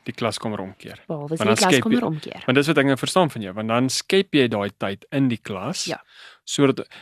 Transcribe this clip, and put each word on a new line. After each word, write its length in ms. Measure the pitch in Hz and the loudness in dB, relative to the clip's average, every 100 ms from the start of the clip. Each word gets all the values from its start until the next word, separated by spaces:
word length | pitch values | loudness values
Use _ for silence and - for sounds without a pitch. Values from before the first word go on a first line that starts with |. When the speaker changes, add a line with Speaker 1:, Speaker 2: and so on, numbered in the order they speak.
Speaker 1:
die 80 | - | -14
klaskamer 460 | - 113 - 117 104 | -4 -4 -4 -6 -6
omkeer. 380 | 95 101 - - - | -8 -14 -18 -16 -12
Speaker 2:
Behalwe 260 | 160 143 | -10 -6
as 40 | 160 | 0
Speaker 1:
Want 20 | |
Speaker 2:
jy 40 | |
die 40 | 220 | 2
Speaker 1:
dan 20 | - | 4
skep 160 | 185 | 4
jy, 80 | 139 | 4
Speaker 2:
klaskamer 240 | 226 233 226 | 4 0 0
omkeer. 360 | 156 - - - | -4 -8 -6 0
Speaker 1:
want 100 | 131 | 2
dis 100 | 143 | 4
wat 120 | 147 | 4
ek 60 | 135 | 2
nou 100 | 135 | 2
verstaan 340 | - 185 165 | 0 2 2
van 120 | 120 | 0
jou, 100 | 101 | -8
want 160 | 98 110 | -6 -2
dan 200 | 113 127 | 0 0
skep 440 | - - 190 190 | -2 0 0 2
jy 140 | 151 123 | 2 2
daai 220 | 110 101 - | 2 -2 -4
tyd 260 | 101 98 - | -6 -6 -6
in 160 | 143 135 | 0 0
die 80 | 113 | -2
klas, 420 | - 98 110 - | -6 -8 -8 -6
Speaker 2:
Ja. 160 | - 143 - - - - | -8 -8 -12 -20 -20 -20
Speaker 1:
sodat, 420 | - - 139 131 - - | -6 2 2 2 -6 -18